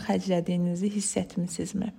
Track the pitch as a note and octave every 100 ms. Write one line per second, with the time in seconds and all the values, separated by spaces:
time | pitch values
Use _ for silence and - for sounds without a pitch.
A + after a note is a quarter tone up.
0 | - F#3+ F#3 F3 E3+ F3+ F3 F3 G3+ G#3
1 | G3 - F#3 - F3 - - F#3+ G#3